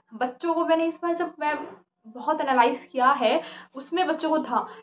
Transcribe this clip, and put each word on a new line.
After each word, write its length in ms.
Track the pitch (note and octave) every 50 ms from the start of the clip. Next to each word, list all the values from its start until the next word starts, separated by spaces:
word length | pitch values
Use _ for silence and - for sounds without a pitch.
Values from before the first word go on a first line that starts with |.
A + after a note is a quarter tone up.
| _ _ A3+
बच्चों 400 | G#3+ B3+ B3+ - - E4+ E4+ E4
को 120 | E4 D#4+
मैंने 200 | D#4 E4 E4 E4
इस 140 | E4 E4 - E4+
बार 120 | F4 E4+
जब 180 | F4 F4 - - -
मैं 200 | D4+ D4+ D4+ D4 - G3 G3 - _ _ _ _ _ A3
बहुत 340 | A#3 B3 - D4 D#4 D4+
analyze 440 | D4 C#4 C4 B3 A#3+ B3 - - -
किया 260 | - - C4 B3 C4+
है, 300 | C#4 B3+ A#3 A3 C4+ D#4+ - - - - - - _
उसमें 320 | C4+ - - E4+ F#4 E4 D4+
बच्चों 220 | D#4+ - D#4+ D#4
को 100 | D#4 D4+
था 280 | B3+ A3+ A#3+ G#3 F#3+ - - -